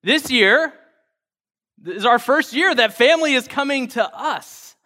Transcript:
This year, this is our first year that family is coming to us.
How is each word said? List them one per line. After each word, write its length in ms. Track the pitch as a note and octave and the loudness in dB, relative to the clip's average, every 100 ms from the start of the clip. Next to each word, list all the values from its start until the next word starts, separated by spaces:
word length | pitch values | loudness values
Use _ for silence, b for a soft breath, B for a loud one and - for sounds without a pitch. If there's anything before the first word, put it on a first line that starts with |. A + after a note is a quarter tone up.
This 260 | F3 D4+ C#4 | 0 -2 0
year, 420 | B3+ G3 C4 D#4+ - _ _ _ _ _ _ _ _ _ _ | 2 4 2 0 -8 _ _ _ _ _ _ _ _ _ _
this 180 | E3 F#3+ | -14 -4
is 100 | A3 | 0
our 140 | A#3+ | 0
first 320 | - D4 - | 2 -2 0
year 200 | B3 F#4 | -2 0
that 220 | B3+ A3+ | 2 0
family 400 | - B3 E4 D#4 | 2 2 4 2
is 140 | C4 B3 | -2 -2
coming 400 | - C#4 C#4 B3 | -6 -4 -4 -4
to 200 | A#3+ G3+ - | -4 -4 -4
us. 600 | D4+ G3+ - - - _ | -6 -6 -12 -20 -20 _